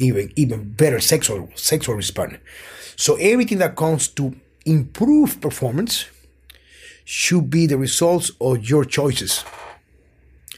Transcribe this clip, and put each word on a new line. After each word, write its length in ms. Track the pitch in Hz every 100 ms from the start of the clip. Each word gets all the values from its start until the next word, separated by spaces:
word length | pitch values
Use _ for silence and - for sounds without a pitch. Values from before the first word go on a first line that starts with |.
even, 320 | 127 101 - -
even 360 | 135 107 104
better 280 | 110 151 117
sexual, 500 | - 160 - 101 82
sexual 420 | - - 156 - 104
response. 400 | 92 - 90 - - - - - - -
So 200 | - 147
everything 420 | 190 247 240 196
that 180 | 170 -
comes 320 | 160 156 -
to 260 | - 139 - _ _
improve 720 | 156 156 127 - 240 302 285 -
performance 680 | 147 - 127 135 233 - - _ _ _ _ - _ - - -
should 460 | - - - 175 131
be 160 | 160 165
the 100 | 135
results 540 | 131 - 170 175 170 -
of 280 | 127 123 110
your 160 | 151 131
choices. 580 | - 139 127 95 - - - - - _ _ _ _ _ _ -